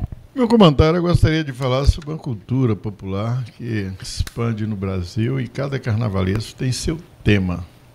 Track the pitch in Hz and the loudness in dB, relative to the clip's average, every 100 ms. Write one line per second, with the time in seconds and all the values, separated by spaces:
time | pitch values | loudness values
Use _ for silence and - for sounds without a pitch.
0 | - - - 269 233 233 180 131 156 175 | -10 -12 -10 -2 4 8 8 8 4 2
1 | 175 170 165 160 147 123 135 127 139 - | 2 4 4 2 -2 -4 0 2 2 2
2 | 151 156 - 107 - 127 127 101 110 95 | 0 -8 -6 -8 -4 0 0 0 -4 -10
3 | 95 95 110 127 110 - 120 110 95 92 | -6 -4 -4 -4 -6 -10 -6 -4 -6 -8
4 | - - - - 117 110 107 104 95 95 | -8 -4 -4 -4 -4 -2 -4 -4 -4 -4
5 | 87 - 113 135 120 - 143 135 123 107 | -4 -2 -2 -2 -6 -6 -6 -4 -2 -2
6 | 117 95 92 101 110 - 127 120 - 160 | 0 0 0 -2 -4 -6 -4 -2 -4 -6
7 | - - - 104 92 87 87 - - | -8 -4 2 2 2 -4 -8 -16 -20